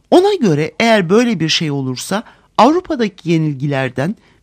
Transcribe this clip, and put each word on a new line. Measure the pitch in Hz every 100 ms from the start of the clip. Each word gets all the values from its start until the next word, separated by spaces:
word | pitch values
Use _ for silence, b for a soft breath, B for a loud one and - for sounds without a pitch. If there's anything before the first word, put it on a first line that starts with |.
| -
Ona | 330 403
göre | 381 214 147 156 -
eğer | 226 220 165
böyle | 214 240 185
bir | 160
şey | - 160
olursa | 139 131 127 - 196 b b b -
Avrupa'daki | 240 339 359 285 214 - 160
yenilgilerden | 165 156 135 143 135 131 123 156 226 b b